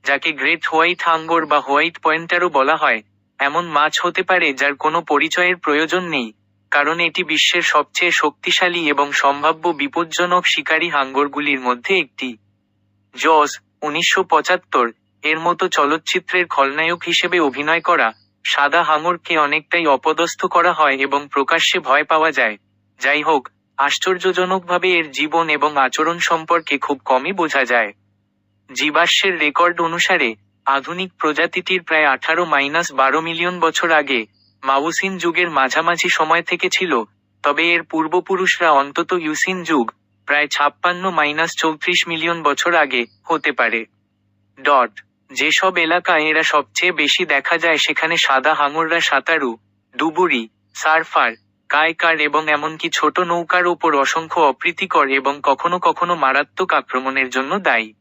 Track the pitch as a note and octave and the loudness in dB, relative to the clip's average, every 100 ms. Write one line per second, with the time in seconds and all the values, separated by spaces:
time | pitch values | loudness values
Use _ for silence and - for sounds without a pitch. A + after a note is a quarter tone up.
0 | - C#3 E3 D3+ C3 E3 - D#3+ E3+ F3+ | -2 -2 -2 -4 -2 -2 -2 2 2 2
1 | E3+ E3 D#3+ E3 D#3 D3 C#3 C#3 E3+ - | 0 0 2 0 2 0 2 0 0 -2
2 | D#3+ D#3+ E3 F3 F3 D3+ C3+ D#3 D3+ A2+ | -2 -2 0 0 0 2 2 2 2 0
3 | - _ _ _ C#3 D#3 F3 D3 D#3 - | -6 _ _ _ -2 -2 -2 0 0 0
4 | F3 E3+ F#3 F#3 D#3+ C3+ C#3+ C#3+ D3+ E3 | -2 -2 0 0 0 0 -2 0 -2 -2
5 | D#3+ D3 D#3+ F3+ F3+ F3+ - D3 D#3 F3 | 0 0 0 0 0 0 0 0 0 -2
6 | F3+ D3 A2+ - _ _ _ C#3+ C#3+ E3+ | -2 -4 -6 -10 _ _ _ 0 0 0
7 | E3+ E3+ F3 D#3 - F3 E3 D3+ D3 - | -2 -2 -4 0 0 0 2 0 0 -2
8 | F3+ E3+ D3+ - - F3 F3+ F3 D#3 C#3+ | 0 2 -2 -2 -4 0 0 0 -2 0
9 | C#3+ C#3+ C#3 C#3+ D3 D#3+ F3 D#3 C#3+ D#3+ | 0 0 0 2 0 0 -2 -2 -4 -4
10 | E3+ - F3+ F3+ F3 - C#3+ D#3+ E3+ D3+ | -4 -2 2 2 2 -2 0 -2 0 -2
11 | C3+ C3+ C#3+ C#3 D3 C#3 B2+ B2 - F#3+ | -2 0 -2 -2 -2 -2 -2 -4 -2 -2
12 | D3 - C3 A2+ _ _ _ _ _ _ | -2 -8 -10 -10 _ _ _ _ _ _
13 | _ - D3+ D#3+ C#3+ - _ _ D3+ D3+ | _ -2 4 4 4 -2 _ _ -6 -2
14 | F3 F#3+ F3+ D#3 D3+ F3+ _ C#3+ A#2+ - | 0 0 2 2 2 -2 _ 0 0 -2
15 | _ _ D3+ D#3+ E3 E3+ F#3 - C#3+ D#3+ | _ _ -4 -2 0 0 0 2 2 0
16 | - F#3 F3 F#3 E3+ - C#3 C#3+ E3 E3+ | -2 -4 -2 -2 0 0 0 0 -2 -2
17 | F3 E3 F3+ F3 D3+ C3 D3 E3 E3 E3 | -2 -2 0 2 0 0 -2 -2 2 2
18 | A#2 - _ _ - C#3+ C#3+ D3 - D#3 | 0 -2 _ _ -4 0 2 2 2 0
19 | E3 F3 - E3 D3 D3+ D#3 F3 D#3+ C3+ | 0 -4 -2 0 2 0 -2 0 2 2
20 | - D#3 E3+ - F#3 F3 E3+ D#3 D3+ C3+ | 0 0 -2 -2 0 2 2 2 2 2
21 | C#3 C#3 C#3+ C#3 C3+ E3 - F#3 D3 C#3 | 0 -2 -2 -2 0 0 0 -2 2 2
22 | D3 D#3+ D#3+ B2+ A#2 G#2 _ _ _ _ | 4 2 2 2 -2 -2 _ _ _ _
23 | C3+ D3 D3+ D3+ - _ _ - C#3 - | -2 0 2 0 0 _ _ -2 0 0
24 | - F#3 F#3 F3+ F#3 F#3+ F3 F3+ F#3 F3 | -2 0 0 0 0 -2 0 0 2 0
25 | D#3 C3 D3+ E3 E3 D3 D3+ C#3+ C3+ - | -2 -4 -2 0 0 0 0 2 0 0
26 | D#3+ E3+ - E3 D#3+ E3+ - C#3+ - C#3 | -2 0 0 -2 0 -2 0 -4 -4 -6
27 | - C3 C#3+ G3 D#3+ C#3+ B2 B2 G#2+ - | 0 0 0 -2 -2 0 2 2 0 -6
28 | _ _ _ _ _ _ _ C3 D3+ D3+ | _ _ _ _ _ _ _ -4 0 2
29 | E3+ - G3 F3 D3+ C#3+ E3+ F3 E3 E3+ | 2 2 0 0 -2 2 2 2 -2 -2
30 | - F#3 B2 A2 _ _ - C#3 C#3 F3 | 0 0 0 -4 _ _ -2 -2 -2 -8
31 | F#3+ _ D3+ D3 E3+ F3+ F3+ F#3 E3+ D#3+ | -8 _ -2 0 -2 -2 -4 -4 0 2
32 | D3+ C3 - E3 F3 C#3+ C#3 D#3 F3 C#3 | 2 0 -2 -2 0 0 0 -2 -2 0
33 | C3+ C#3+ E3 E3 F3 F3+ E3 - E3+ D#3+ | 2 2 -2 -4 -4 0 -2 0 2 2
34 | C#3 B2+ A2 _ _ _ C3 C#3 D#3 E3+ | 2 -4 -4 _ _ _ 0 0 0 -2
35 | F#3+ F#3+ E3+ E3 F3 D3+ C3 D3 E3 E3+ | -4 -2 -2 -2 0 0 0 0 0 0
36 | F3+ - D#3 E3 E3 F3 F#3 - F#3 C#3 | -2 0 2 0 0 -4 -2 -2 0 -2
37 | A2 _ _ _ D3 D3 E3+ E3+ E3 D#3+ | -2 _ _ _ -2 0 2 0 -2 -4
38 | D#3 F3+ F3 F#3+ F#3 - F3 C#3+ C#3 C#3 | 0 -2 -2 -2 -2 2 4 4 2 -4
39 | E3+ F#3 D#3 D3+ - F#3 E3 D#3 A2+ _ | -2 -2 -4 -4 -4 -4 0 0 0 _
40 | _ _ - C#3+ D3 - C#3+ - F3+ F3+ | _ _ -2 0 0 0 -2 0 -4 -2
41 | F#3+ E3 D3 D3+ E3 - D#3+ D#3 - F3 | -2 0 0 0 -4 0 -2 -2 -2 -2
42 | - E3 E3 E3+ D3 C#3 F3 E3+ D3 C3 | -2 -2 -2 0 -2 0 0 2 2 0
43 | A#2+ _ - D#3+ D3+ B2+ A#2 A2+ A2+ _ | -4 _ -4 -2 -2 0 0 0 -6 _
44 | _ _ _ _ _ _ C3+ C#3+ A#2 - | _ _ _ _ _ _ 2 4 2 -4
45 | _ _ _ C3 D3 D#3 F#3+ F3 E3 F3 | _ _ _ -4 0 2 2 0 0 0
46 | F3 E3 D#3 D#3 D#3 D3+ C#3 - F3+ E3 | 2 0 2 0 2 0 -2 -2 -2 0
47 | C#3+ - E3 C#3 - E3+ E3 D3+ - D3+ | 0 0 0 -2 0 0 0 0 0 -2
48 | D#3+ E3 - C3+ C#3 D3+ C#3+ D3+ D#3+ E3+ | -2 0 0 2 2 0 0 0 0 0
49 | E3+ C#3 C3 E3 C3+ A2+ _ _ _ - | 2 0 0 0 -2 -6 _ _ _ -4
50 | D#3 D#3+ F3+ C3 A2+ _ _ - D#3+ D#3+ | -4 0 0 0 -4 _ _ -6 0 0
51 | D#3+ - B2 A2+ _ _ _ C#3+ D#3+ E3 | 0 0 0 -2 _ _ _ 0 0 0
52 | E3+ D#3+ D3 D3 D#3 D3 D#3 D#3+ E3+ - | 0 0 0 0 0 -2 -2 -6 -6 -2
53 | D3+ - F3+ F3 E3+ F3+ F3+ E3+ E3 C#3+ | -2 0 -2 -2 0 0 2 0 0 2
54 | C3+ E3 E3 - D3+ B2+ D#3 - F#3+ E3 | 0 -2 -4 2 2 2 -4 -4 -2 2
55 | C#3 C3+ C3+ C#3+ C#3+ C3+ F3 F3+ F3 D#3 | 2 2 0 -2 0 0 0 0 0 0
56 | F3 F3 C3+ C3+ D3 - F#3+ D#3 - C3 | 0 2 2 2 -2 -4 0 0 0 -4
57 | C3 C3+ C3 B2+ C3+ G3 F3 A#2+ A2 G#2+ | -2 -2 -2 -2 -2 -2 0 0 -2 _